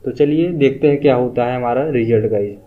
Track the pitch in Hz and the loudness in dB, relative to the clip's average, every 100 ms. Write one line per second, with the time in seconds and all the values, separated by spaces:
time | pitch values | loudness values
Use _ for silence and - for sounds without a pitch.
0 | - 120 143 151 175 170 135 135 151 143 | -10 -2 0 0 -2 2 0 2 0 2
1 | 147 127 123 120 120 127 120 120 151 131 | 2 2 0 -2 -2 -2 -2 -2 0 -2
2 | 113 113 107 107 101 101 | 2 2 2 -2 -4 -8